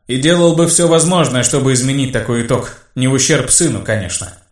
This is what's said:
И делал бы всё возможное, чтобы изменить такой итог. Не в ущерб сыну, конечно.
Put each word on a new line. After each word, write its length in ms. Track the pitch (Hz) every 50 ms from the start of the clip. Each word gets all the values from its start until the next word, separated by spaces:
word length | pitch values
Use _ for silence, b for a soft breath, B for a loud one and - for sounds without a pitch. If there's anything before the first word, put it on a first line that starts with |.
| _
И 120 | - 123 127
делал 360 | 135 160 175 175 170 170 160
бы 120 | 165 170
всё 200 | 170 170 175 170
возможное, 580 | 165 165 165 156 175 185 175 151 123 123 127 120
чтобы 280 | - - 139 127 135 131
изменить 400 | 120 127 135 135 139 131 127 131
такой 300 | 110 107 127 120 117 117
итог. 300 | 117 131 123 113 - - - _ _ -
Не 140 | 127 131 131
в 60 | 135
ущерб 340 | 131 - - 156 147 131 127
сыну, 300 | - - 175 151 117 95
конечно. 540 | 85 113 110 107 95 85 - - 101 87 - - _ _